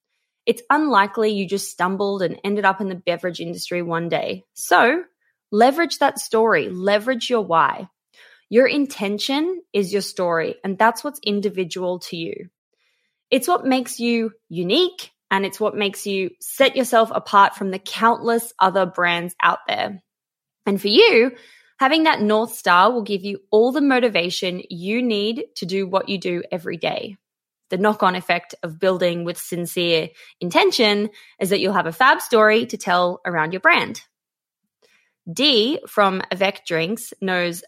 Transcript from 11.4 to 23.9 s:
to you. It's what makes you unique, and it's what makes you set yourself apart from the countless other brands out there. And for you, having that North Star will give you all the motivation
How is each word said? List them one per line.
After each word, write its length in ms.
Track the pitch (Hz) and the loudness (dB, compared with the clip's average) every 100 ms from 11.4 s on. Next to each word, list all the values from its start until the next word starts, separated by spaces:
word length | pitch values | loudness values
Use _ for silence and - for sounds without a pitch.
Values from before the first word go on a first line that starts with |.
| 202 180 175 185 180 180 | -2 -4 -6 -6 -6 -6
to 180 | - 170 | -8 -10
you. 320 | 165 - 180 _ _ _ _ _ _ _ _ | -8 -12 -16 _ _ _ _ _ _ _ _
It's 160 | 262 262 | 0 2
what 200 | 359 269 | 0 0
makes 340 | 262 240 - | -2 -2 -4
you 320 | 240 233 220 - - | -2 0 -2 -8 -10
unique, 640 | 170 175 277 359 - - _ - | -6 0 0 0 -4 -18 _ -4
and 140 | 196 | -2
it's 160 | 196 - | -2 -4
what 160 | 214 - | -4 -2
makes 300 | 196 196 202 | -4 -4 -6
you 240 | 196 185 - | -4 -6 -8
set 360 | - - 269 262 | -8 0 2 2
yourself 340 | 247 233 226 | 2 2 2
apart 440 | 208 - 202 196 - | -2 2 4 4 2
from 140 | 196 | -6
the 80 | 190 | -6
countless 760 | - - 226 233 233 233 233 - | -10 0 2 2 0 -2 -2 0
other 280 | 190 190 185 | 2 2 0
brands 500 | 180 175 170 175 - | 0 0 0 -4 0
out 240 | 175 - - | 0 0 -2
there. 340 | - - 190 _ _ _ _ _ _ | -4 -4 -8 _ _ _ _ _ _
And 160 | 208 196 | -4 -2
for 80 | 208 | 2
you, 440 | 247 453 247 254 - - _ _ - | 6 6 6 2 -2 -18 _ _ -2
having 240 | 269 320 | 2 4
that 160 | 311 - | 2 2
North 340 | 208 214 240 | 2 2 0
Star 360 | - 190 175 208 | -2 4 6 6
will 120 | 247 | 2
give 220 | 202 196 | -2 -6
you 160 | 202 196 _ | -6 -10 _
all 180 | 214 240 | 4 4
the 100 | 285 | 4
motivation 800 | 285 | 2